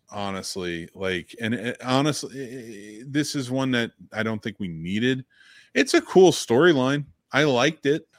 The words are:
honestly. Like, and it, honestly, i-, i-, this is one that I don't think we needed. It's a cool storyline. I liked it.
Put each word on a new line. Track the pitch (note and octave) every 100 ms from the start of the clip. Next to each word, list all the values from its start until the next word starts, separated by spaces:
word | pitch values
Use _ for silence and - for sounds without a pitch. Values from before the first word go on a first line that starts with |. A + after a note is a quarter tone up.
| _
honestly. | G#2 G2+ G2 F2+ G2 F2 E2+ E2+
Like, | - F#2+ F2+ D#2+ -
and | A2
it, | A#2 A#2 -
honestly, | B2 C3 D3+ C#3+ C3+ B2+
i-, | B2+ C3 A2+ G#2 G#2 G#2+
i-, | C3+
this | C#3 D3
is | D3 B2
one | C3 C3
that | B2 A2+ _ F#2
I | G#2+
don't | A2 G#2+
think | A2+ G2+
we | F#2+
needed. | D#2+ E2+ G2+ B2 C3 C3 _ _ - _
It's | B3 C#4+
a | E4+
cool | - F#3 F#3
storyline. | C#3 - A#2 F3 D3 B2+ C#3+ C#3+ _ _
I | C3
liked | D3+ B2 C#3 D#3+ -
it. | D#3 -